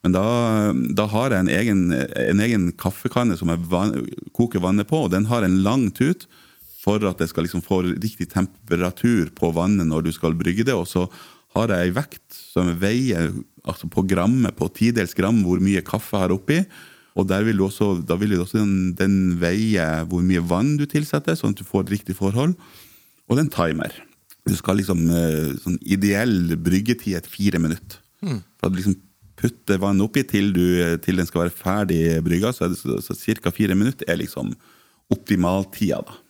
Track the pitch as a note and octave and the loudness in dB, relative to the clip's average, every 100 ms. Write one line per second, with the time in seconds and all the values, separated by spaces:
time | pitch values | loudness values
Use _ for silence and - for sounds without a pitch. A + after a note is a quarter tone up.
0 | F2+ F#2 G#2+ A#2+ A#2 A2 G#2 C2 B1 F2+ | 2 2 2 2 2 2 2 0 0 0
1 | G#2+ G#2+ C3 G2+ F#2 E2 A#2 G2 F2+ C2+ | 0 0 0 2 2 2 2 2 2 0
2 | C#2 - A#1+ G2 A2+ A2+ F2 - F#2 - | -2 -2 0 2 2 2 0 -2 -4 -4
3 | A#2+ - A#2+ E2 E2+ E2+ E2+ F2+ G#2 C2+ | -4 0 0 0 0 -2 0 0 0 -2
4 | A#1 - - - A#2+ F#2+ F2+ G2+ G2+ D#3 | -6 -10 -14 -2 0 0 0 0 0 0
5 | A2+ F2+ G#2+ A#2+ F#2+ F#2+ F#2+ C3 A2 - | 0 0 0 0 2 2 2 2 0 0
6 | C3+ F#3 - - - _ - - - G#2 | 0 0 -6 -20 -20 _ -20 -4 0 2
7 | G#2 F2 E2 - E2+ F2 - F#2+ F2+ - | 0 -2 -4 -2 -4 -4 0 0 0 -2
8 | G#2+ - - - F#2+ - - E2+ F2+ - | -6 -6 -6 -2 -2 -6 -4 0 0 0
9 | A#2+ A2+ D#2+ - E2+ E2 F2+ G#2 E2 D#2 | 0 2 0 0 0 2 2 2 2 0
10 | E2 D#2 E2 E2 E2+ F#2 A#2+ A#2+ E2+ F2+ | -2 -2 -2 0 -2 0 0 0 -2 -2
11 | F2+ - - - _ G2 A2+ F#2 F2+ F2+ | -4 -8 -20 -20 _ -2 0 0 0 -2
12 | D3 - _ - - - F2+ E2+ G2 A#2 | -6 -14 _ -20 -6 0 0 0 0 0
13 | C3 F2 D#2+ - - _ - - E2 - | 0 0 -2 -4 -12 _ -10 -8 -4 -2
14 | F#2 F#2 F#2 C3 A2 - - - A2+ A2+ | 0 2 2 2 0 0 -4 0 0 2
15 | F2 - G2+ A2+ F2+ F2+ F#2+ F#2+ E2+ G#2 | -2 0 2 2 2 2 2 0 -2 -6
16 | - G#2 F#2 F#2 - D#3+ F#3+ - - - | -2 -2 0 0 0 0 0 -6 -20 -20
17 | _ - F#2+ F#2+ G#2+ G#2 G2 - G#2 F2+ | _ -2 0 2 2 2 0 2 0 0
18 | D#2+ E2+ G#2 F#2 F2+ A2+ G#2 G2 F#2 F2 | -2 -2 0 0 0 0 2 2 0 0
19 | G2 G2 F#2 F2 E2+ G2 A2 G2+ D#2+ D#2+ | 2 2 2 2 0 0 0 2 0 -2
20 | E2 F2+ F2+ F2+ F2 F2 C3 D3 C#3+ D3+ | -2 0 2 2 2 0 0 0 -2 -2
21 | D3+ D3 D3+ E3 - G2 - G2+ F#2 G2+ | -2 -2 -2 -2 -2 -4 -2 -2 0 -4
22 | - F#2+ G2 G#2+ D3+ F3 - - - _ | -6 -4 -2 0 0 -2 -10 -20 -20 _
23 | _ _ _ A#2+ D#3 - E2+ D#2 D2+ - | _ _ _ 0 0 0 -2 -2 -6 -10
24 | - _ _ - - F#2 - G2 F#2+ F2 | -20 _ _ -8 -2 -2 0 0 0 2
25 | E2 E2+ E2 D#2 D#2 C#2 - F2 - G2 | 2 2 2 0 -2 -4 -4 -6 0 2
26 | G2+ G2 A#2+ G2 E2+ E2 E2 F#2 A2 A#2+ | 2 2 2 2 0 0 2 0 0 -2
27 | - F2+ - - G2 F2+ D#2+ E2 - - | -2 -6 -8 -2 0 2 0 -2 -8 -20
28 | _ _ G3+ A#2 - _ - F#2 G2 F#2 | _ _ -6 -6 -10 _ -2 0 0 -2
29 | _ _ - - - - - G2 G2 G2 | _ _ -20 -4 -4 -4 -2 0 2 2
30 | G#2+ C#3 C3 G#2 G2+ F2+ F2+ F2 E2+ E2+ | 2 0 0 0 2 2 2 2 2 0
31 | - F2+ F2 F2 F2 - - G2+ G2+ E2+ | 0 -2 0 -2 -2 -2 -4 -2 0 2
32 | E2 E2 E2 E2+ A2 B2+ F2+ F2 - A#1+ | 2 2 0 0 0 -2 -4 -4 -4 -6
33 | - - - A2 F2+ - G#2+ F#2 A2 - | -6 -8 -4 -2 -4 -2 0 2 0 -2
34 | E2+ F2 E2+ - - - _ _ _ _ | -4 -4 -4 -6 -8 -8 _ _ _ _
35 | _ A2 - F#2+ F2 F#2+ G2 - G2+ G1+ | _ -4 0 0 2 0 -4 -4 -2 -2
36 | - - _ | -6 -16 _